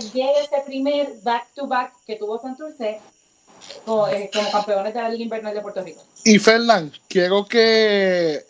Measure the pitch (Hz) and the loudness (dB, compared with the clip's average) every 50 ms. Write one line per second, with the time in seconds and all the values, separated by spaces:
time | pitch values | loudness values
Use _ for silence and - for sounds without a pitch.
0 | 220 208 220 254 262 269 285 294 285 - 294 277 277 269 269 269 269 285 294 285 | -4 -4 -4 -2 0 2 2 2 2 0 -2 -4 -4 -4 -6 -2 -2 0 0 0
1 | 285 - 226 - 190 233 233 240 - - _ 285 277 220 262 247 247 - - _ | -2 -4 -6 -6 -4 -2 -2 -2 -4 -8 _ -10 -6 -2 -2 -2 -2 -4 -10 _
2 | _ - 214 214 208 208 220 240 - 262 247 - 311 302 294 - 226 208 214 - | _ -12 -10 -8 -6 -6 -6 -6 -8 -10 -12 -12 -14 -16 -12 -8 -6 -6 -6 -8
3 | - - _ _ _ _ _ _ _ _ _ - - - - - - 220 220 214 | -14 -20 _ _ _ _ _ _ _ _ _ -20 -20 -20 -20 -14 -6 -2 0 2
4 | 208 190 202 202 202 - - 214 208 - - 208 202 214 202 196 196 214 214 240 | 2 2 0 -2 -4 -4 -2 -2 -2 0 0 0 0 0 0 -2 -2 -2 -4 -4
5 | 226 226 233 226 233 226 226 220 214 214 208 208 202 202 - 190 185 165 156 - | -4 -4 -4 -6 -6 -6 -6 -6 -6 -6 -8 -8 -8 -8 -10 -10 -10 -10 -14 -18
6 | - _ _ - - 226 214 196 208 220 226 226 233 233 220 185 160 143 - - | -20 _ _ 0 4 6 6 6 6 6 4 6 4 4 2 2 2 -4 -10 -18
7 | _ _ - 190 175 180 196 202 196 - 233 233 226 226 220 220 220 214 202 202 | _ _ 0 0 2 2 2 0 -2 0 2 2 4 4 4 4 4 4 2 2
8 | 196 190 180 175 170 160 147 - - _ | 2 2 2 2 0 0 -2 -4 -8 _